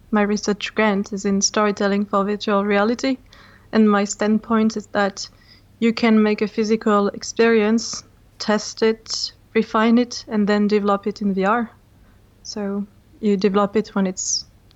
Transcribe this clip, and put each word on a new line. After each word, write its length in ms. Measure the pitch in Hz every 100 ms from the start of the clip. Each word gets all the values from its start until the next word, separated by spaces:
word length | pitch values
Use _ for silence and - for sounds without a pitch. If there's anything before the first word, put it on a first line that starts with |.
| -
my 100 | 214
research 520 | 202 208 - 202 - -
grant 360 | 214 196 202
is 140 | 196 202
in 160 | 196
storytelling 640 | 202 220 208 202 202 202 208
for 180 | 202
virtual 400 | 196 208 214 196
reality, 540 | 208 202 214 240 269 254 - - - - -
and 180 | 220 214
my 160 | 202 202
standpoint 720 | - 208 214 - 220 220 214
is 100 | -
that 400 | 202 196 - - - - - _ _
you 120 | 233
can 300 | 226 233 220
make 200 | 214 214
a 60 | 208
physical 600 | - 208 220 220 202 202
experience, 960 | - - - 226 226 208 226 - - - _ _ -
test 460 | - 214 - -
it, 500 | 220 226 - - - - _ 226
refine 420 | 220 220 226 233
it, 280 | 240 - -
and 200 | 220 202
then 200 | 208 208
develop 400 | 208 202 202 208
it 140 | 202
in 120 | 202
V 120 | 190 190
R. 260 | 233 226 - _ _ - _ _ _
So 420 | - 220 202 202 202 - _ -
you 160 | 214 202
develop 400 | 202 196 202 220
it 200 | 208 202
when 100 | 185
it's 400 | 185 - - - _ _